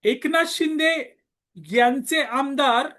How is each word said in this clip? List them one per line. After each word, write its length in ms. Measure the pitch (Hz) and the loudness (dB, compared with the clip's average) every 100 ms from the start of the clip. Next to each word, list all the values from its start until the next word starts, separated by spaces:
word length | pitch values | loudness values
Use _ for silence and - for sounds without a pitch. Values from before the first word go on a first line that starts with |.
एकनाथ 400 | 208 247 294 330 330 | 0 0 0 0 0
शिंदे 680 | - 311 311 320 320 247 _ _ _ _ 180 151 | -2 -2 0 0 0 -6 _ _ _ _ -20 -4
यांचे 500 | 220 240 269 254 320 | 2 2 2 -2 -2
आमदार 680 | 208 247 277 277 277 233 294 | -2 -4 -4 0 2 2 -2